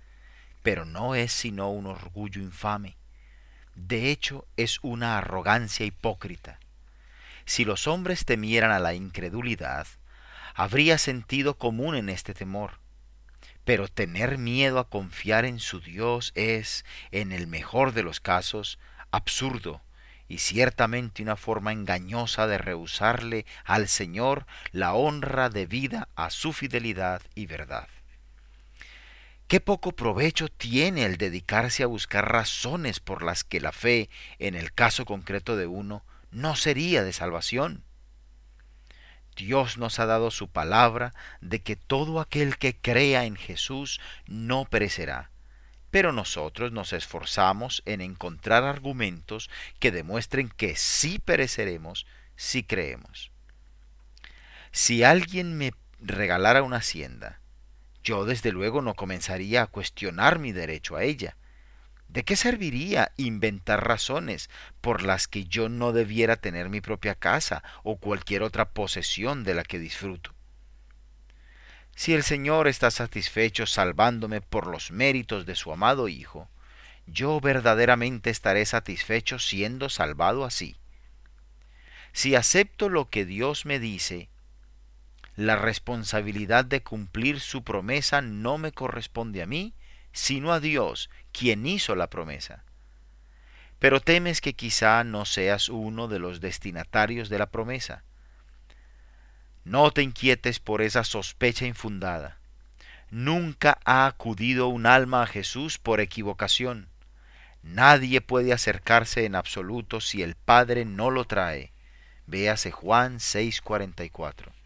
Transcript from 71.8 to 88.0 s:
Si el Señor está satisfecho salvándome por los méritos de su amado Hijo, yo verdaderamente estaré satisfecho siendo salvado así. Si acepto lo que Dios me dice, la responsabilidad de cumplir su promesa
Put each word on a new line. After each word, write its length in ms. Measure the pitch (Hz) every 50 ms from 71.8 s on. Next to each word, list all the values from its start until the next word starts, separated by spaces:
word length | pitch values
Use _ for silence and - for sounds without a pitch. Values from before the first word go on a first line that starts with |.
| - - -
Si 180 | - - 165 165
el 80 | 151
Señor 460 | 147 - 151 139 139 143 156 160 156 143
está 240 | 127 - 131 120
satisfecho 720 | - - 120 113 - 107 95 - - 110 113 113 - - 107
salvándome 760 | - - - 95 90 80 76 107 120 120 113 113 107 107 104
por 260 | - - - 110 85 90
los 240 | 82 - - -
méritos 520 | 82 104 131 139 131 131 120 - 113 98 87
de 120 | 85 92
su 160 | - - 82
amado 340 | 78 85 101 117 139 139 120
Hijo, 420 | 101 78 64 69 - - 76 - - - - - - - - - - - - -
yo 340 | - 78 - 131 143 151 151
verdaderamente 880 | 131 139 135 131 113 117 110 110 120 120 123 120 117 127 127 113 - 123
estaré 340 | 110 - - 104 95 101 107
satisfecho 760 | - - 117 - - 95 - - - 110 117 - - 131 120
siendo 480 | - - - 95 101 110 123 131 135 135
salvado 560 | - - 80 76 76 71 85 92 110 135 135
así. 320 | 120 - - 92 73 - - - - - - - - - - - - - - - - - - - - - - - - - - - -
Si 240 | - - - 135 135
acepto 540 | 127 117 - - 185 202 - - - 202 202
lo 200 | 180 160 135 -
que 140 | - 107 101
Dios 420 | 90 95 101 123 143 147 - -
me 140 | 143 139 135
dice, 480 | 117 113 101 90 - - 92 85 87 - - - - - - - - - - - - - - - - - - - - - -
la 220 | - 104 110 110
responsabilidad 1080 | 101 101 113 107 - - - 120 117 110 - 113 107 104 104 101 104 104 95 113 127 131
de 160 | 123 139 135 -
cumplir 560 | - 113 110 101 90 - 110 117 139 147 139
su 240 | - - - 131 117
promesa 580 | - 104 101 92 104 131 147